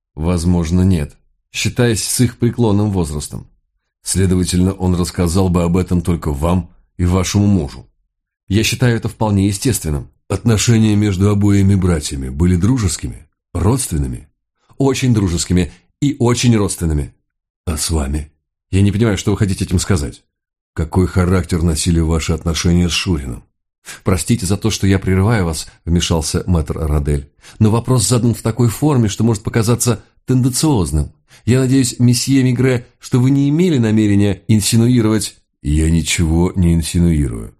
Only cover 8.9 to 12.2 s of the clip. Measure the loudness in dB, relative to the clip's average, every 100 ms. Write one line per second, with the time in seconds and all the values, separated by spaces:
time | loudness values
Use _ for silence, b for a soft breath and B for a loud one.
8.9 | 0 -4 -4 0 2 0 0 -2 -2 -2
9.9 | -6 -8 _ -8 -4 0 0 2 4 4
10.9 | 2 0 2 0 2 2 4 4 4 2
11.9 | 0 -4 -8